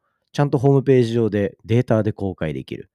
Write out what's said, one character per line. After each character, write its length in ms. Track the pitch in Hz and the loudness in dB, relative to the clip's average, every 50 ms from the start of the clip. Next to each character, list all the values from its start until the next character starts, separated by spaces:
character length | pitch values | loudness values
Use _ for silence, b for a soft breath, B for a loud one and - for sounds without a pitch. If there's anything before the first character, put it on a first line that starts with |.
| _ _ _ _ _ _ - | _ _ _ _ _ _ -4
ち 80 | - | -2
ゃ 40 | 143 | 0
ん 60 | 139 | 0
と 80 | 139 131 | 0 2
ホ 120 | 110 139 | 2 4
ー 20 | 139 | 4
ム 80 | 139 123 | 4 4
ペ 160 | 135 135 127 | 4 4 4
ー 20 | 123 | 2
ジ 100 | 113 113 | 2 0
上 160 | 120 113 107 | -2 -2 0
で 280 | 92 107 101 - - _ - | 0 -2 -2 -4 -6 _ -6
デ 180 | 90 110 120 123 | -2 0 0 0
ー 20 | |
タ 200 | - 117 110 101 | 2 0 0 0
で 80 | 107 104 | -2 -4
公 240 | - 98 95 87 | -6 -6 -8 -6
開 180 | - 85 78 71 | -6 -6 -6 -6
で 100 | 65 67 | -8 -10
き 120 | - - | -12 -14
る。 140 | - - _ _ | -16 -16 _ _